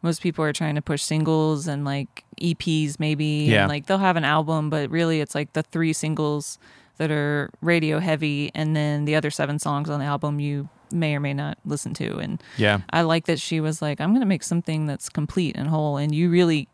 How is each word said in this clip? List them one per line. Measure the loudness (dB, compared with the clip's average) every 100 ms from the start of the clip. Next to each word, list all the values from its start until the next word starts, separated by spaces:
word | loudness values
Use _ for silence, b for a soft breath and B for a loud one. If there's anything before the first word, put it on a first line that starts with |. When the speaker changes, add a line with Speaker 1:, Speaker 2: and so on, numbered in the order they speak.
Speaker 1:
Most | 0 0
people | -2 0 -2
are |
trying | 0 -2 -2
to |
push | -2 -4
singles | 0 0 2 4 2 0 -2
and, | -4 -4
like, | -4 -6 -12 _ -4
E | -2 -2
Ps | 0 0 0 -2
maybe, | -2 0 0 0 4
Speaker 2:
Yeah. | 4
Speaker 1:
and, | 4
like, | 0 0
they'll | 2
have | 4 2
an |
album, | 2 2 2 0 0
but | -2 -2
really | 0 2 2
it's, | 0 -4
like, | -4
the | -4
three | -4 0 0
singles | 0 -2 0 0 -2 -6 -12 B B B _
that | 0
are | 0 0 0 -4 -4
radio | 2 2 2 0
heavy, | 0 0 0 -2 -4 -2
and | 0 0
then | 0 0 0
the | 0
other | 0
seven | -2 -2 -2
songs | -2 -2 -2
on | -4
the | -2
album | -2 -2 -2
you | -2 -4 -6 _ _
may | -2 0 0
or |
may | -2
not | -2 -4 -6 -6
listen | -6 -6 -6
to. | -6 -6
And | -6 -8 B B
Speaker 2:
Yeah. | 2 2 2
Speaker 1:
I | 0
like | 2 2 0
that | -2
she | -2 -2
was | -2 -2
like, | -4 -2
"I'm | 2
gonna | 2 4
make | 0
something | 0 -2 0 -2 -2
that's | -4 -6
complete | -4 -2 0 -2 -2
and | -2
whole, | 0 0 0
and | 0
you | 2 4
really | 4 4 2 -2